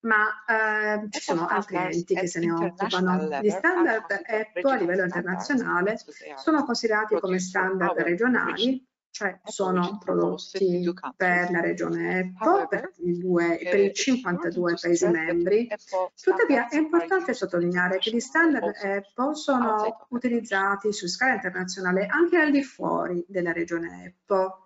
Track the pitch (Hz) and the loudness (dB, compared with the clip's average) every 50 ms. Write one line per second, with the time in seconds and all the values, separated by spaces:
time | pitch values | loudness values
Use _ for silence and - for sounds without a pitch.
0 | - 226 214 214 214 214 214 - - - 226 220 220 214 214 214 214 214 214 208 | 0 2 2 4 2 2 -2 -6 -2 0 0 2 2 0 0 0 0 0 -2 -2
1 | 214 214 - 302 - - 185 170 170 175 175 190 196 - 185 175 185 180 170 175 | -4 -6 -8 -8 -4 -2 -2 -2 0 0 -2 -2 -2 -2 -4 -2 -2 -2 -2 -4
2 | 175 - 190 165 170 170 - 170 170 170 170 165 170 180 180 - 196 220 - 185 | -2 -2 -2 -2 -2 -2 -2 -2 -2 0 0 0 -2 -4 -2 -4 -4 -2 0 0
3 | 185 185 180 185 - 156 147 139 214 214 180 190 - 339 370 349 339 269 220 220 | 2 2 2 0 0 -2 -4 0 0 0 0 2 0 2 2 4 2 2 2 -2
4 | 220 - 202 196 - - 220 214 220 - _ 262 269 269 262 233 180 170 180 196 | -2 -4 -6 -6 -4 -4 -4 -4 -4 -4 _ 0 0 2 2 2 0 0 0 0
5 | 185 180 180 - - - 190 190 - - 285 247 - 170 175 175 180 208 226 233 | 0 0 -2 -4 -4 -4 -6 -6 -2 -2 0 0 0 0 0 0 0 0 -2 -4
6 | - - - - - - - - - 330 311 294 262 254 233 - - 220 214 214 | -10 -18 -20 -18 -18 -16 -16 -4 0 0 2 2 0 0 -4 -2 0 0 2 2
7 | 214 214 214 170 - 185 185 185 185 185 - 190 185 185 190 185 175 180 180 - | 2 0 0 0 0 0 -2 -2 -2 -2 -2 0 0 0 0 0 0 0 0 0
8 | - 165 175 180 233 254 247 208 - - - 180 220 254 262 254 _ _ _ _ | 0 0 2 2 2 2 2 2 0 -2 -2 0 0 0 0 -2 _ _ _ _
9 | _ _ - - 214 190 185 _ _ 214 - - 196 185 185 180 175 180 208 208 | _ _ -10 -4 -4 -4 -4 _ _ -14 -4 -2 0 2 2 2 0 0 -4 -6
10 | - 190 180 170 170 175 180 185 - - - 190 196 185 175 180 180 175 170 - | -4 -2 0 2 2 0 -2 -4 -8 -8 -2 0 2 2 2 2 0 -2 -4 -4
11 | - 131 - _ 190 180 175 175 180 180 180 170 165 165 170 175 175 170 170 170 | -10 -12 -4 _ 0 2 2 2 2 0 0 0 0 0 -2 -2 -2 -2 -2 -2
12 | 170 175 180 185 185 185 185 - 220 311 370 - - - 202 196 269 381 _ _ | -2 -2 -2 -2 -2 -4 -6 0 2 4 4 4 2 0 -4 -4 -4 -8 _ _
13 | 170 180 175 349 370 185 180 170 170 170 170 - - 180 180 202 202 196 - - | -2 -2 -2 0 0 2 2 2 4 2 0 0 0 0 4 4 4 2 2 -2
14 | - 269 254 240 254 185 180 - 349 339 339 - 175 170 - - - 339 339 - | 0 0 0 0 0 -2 -2 -2 -2 -4 -2 0 0 0 0 -2 0 0 2 2
15 | 359 349 339 160 160 170 - - 175 185 202 220 240 240 - - - - - 185 | 4 2 2 2 0 0 0 0 2 2 2 2 2 0 -6 -10 -8 -6 -4 -2
16 | 185 - _ - - 370 - 466 466 349 277 240 240 240 - 302 311 311 330 339 | -2 -4 _ -2 0 2 4 4 4 4 4 2 2 0 0 0 0 4 2 0
17 | 339 330 381 381 - - 233 - 196 185 - 175 175 175 180 180 180 180 185 190 | 2 2 0 0 0 -2 -2 -2 -4 -2 0 0 0 2 2 2 2 2 0 0
18 | - 220 220 240 226 - - 330 339 330 277 233 - 202 202 - 208 196 196 202 | 0 0 -2 -2 -4 0 2 4 4 4 4 2 0 -4 -4 -4 -4 -2 -2 -4
19 | 202 _ _ - 254 285 302 302 - - 269 247 240 226 214 214 214 226 226 - | -6 _ _ -2 -2 -2 -2 -4 -2 0 0 2 2 2 0 0 0 -2 -4 -6
20 | - _ 247 240 - 247 240 233 214 - 196 196 196 196 202 196 - 214 202 - | -12 _ -8 -4 -2 0 -2 -2 -2 0 0 0 2 0 0 0 -2 -2 -2 -2
21 | 190 175 180 - 247 262 - - - 180 180 185 185 185 - 196 185 180 180 190 | -4 -6 -4 0 0 2 2 0 -2 -6 -4 -4 -6 -6 -6 -4 -2 0 2 2
22 | 202 190 - 302 349 349 359 339 302 294 277 277 269 - - - - - - 170 | 0 0 2 2 4 4 6 4 4 4 4 2 2 -2 -8 -6 -2 -2 0 0
23 | - 175 180 175 175 _ 196 180 175 170 165 170 170 175 170 165 165 170 180 180 | -2 -2 -4 -4 -6 _ -4 -2 -2 -2 -2 -4 -4 -4 -4 -6 -6 -8 -12 -14
24 | 180 180 _ _ _ _ 202 190 190 190 190 - _ | -18 -18 _ _ _ _ 2 2 2 0 -4 -12 _